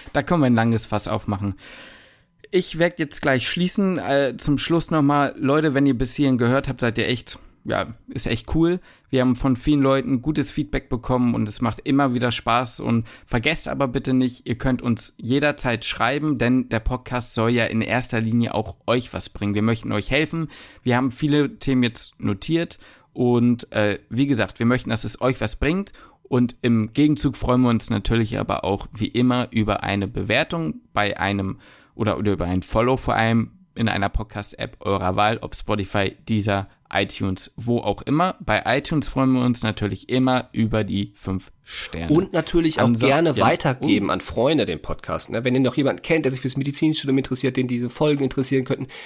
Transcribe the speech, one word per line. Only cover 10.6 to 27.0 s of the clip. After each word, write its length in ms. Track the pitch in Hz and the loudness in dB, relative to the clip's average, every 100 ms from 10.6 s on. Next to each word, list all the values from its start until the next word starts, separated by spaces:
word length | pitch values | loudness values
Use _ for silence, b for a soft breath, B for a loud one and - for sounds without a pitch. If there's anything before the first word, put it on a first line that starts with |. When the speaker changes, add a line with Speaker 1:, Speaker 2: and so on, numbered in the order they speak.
| 147 135 - | -4 -6 -4
Speaker 1:
bekommen 440 | 120 - 127 120 | -6 0 2 2
und 140 | 117 107 | 0 -2
es 140 | - | -2
macht 180 | 120 110 | -4 -4
immer 340 | - 139 139 | 0 2 2
wieder 180 | 120 123 | 2 0
Spaß. 500 | 117 - 117 127 - | -2 0 0 0 -4
Und 260 | - 117 117 B B | 0 0 -2 B B
vergesst 420 | 123 147 160 - | -2 0 -2 -4
aber 200 | 135 139 | -2 -2
bitte 260 | 127 131 | -2 0
nicht, 340 | 127 127 123 - | 2 2 -2 -6
ihr 100 | 117 | -2
könnt 240 | 135 127 | 0 0
uns 320 | 120 113 - - | 0 -4 -4 -8
jederzeit 680 | 113 139 147 147 127 113 - | -2 0 0 0 -2 -2 -2
schreiben, 520 | - 117 143 151 131 | 0 0 0 0 2
denn 300 | 120 127 123 | 2 2 2
der 100 | 113 | -2
Podcast 520 | - 127 - 123 117 - | -2 -4 -4 -6 -4 0
soll 160 | 113 | 2
ja 140 | 120 113 | 2 0
in 160 | 110 | 0
erster 380 | - 117 - 113 | 0 -2 -2 -2
Linie 340 | 113 117 117 | 0 2 0
auch 220 | 101 107 - - | -2 -4 -6 -2
euch 280 | 123 120 | -2 -2
was 160 | - - | -8 -8
bringen. 260 | - 104 104 | -6 -2 0
Wir 60 | |
möchten 300 | 110 113 113 | 2 0 -2
euch 180 | 104 - | -4 0
helfen. 360 | 135 156 165 156 B B B | 0 0 -4 -6 B B B
Wir 140 | 127 123 | 0 2
haben 140 | 131 | 0
viele 460 | - 151 147 139 - | 0 2 2 2 -2
Themen 260 | - 127 | 0 2
jetzt 360 | 120 - - - | 2 -2 -14 -6
notiert 600 | - 101 - 165 170 - B B B | -4 -2 -2 -2 -2 -10 B B B
und, 580 | - 123 120 120 120 - | -2 2 4 4 2 -2
äh, 280 | 110 104 98 - | 0 0 0 -4
wie 180 | 113 143 | -2 2
gesagt, 320 | 123 98 - | 2 0 0
wir 60 | 117 | 2
möchten, 240 | 123 - | 2 0
dass 160 | 113 107 | -4 -4
es 160 | - | -2
euch 180 | 123 127 | -2 0
was 160 | 110 - | -4 -2
bringt. 380 | 135 180 196 - B B | -2 -2 -4 -12 B B
Und 320 | - 123 120 - | -2 0 0 0
im 300 | 123 113 107 | 0 2 0
Gegenzug 420 | 143 | 2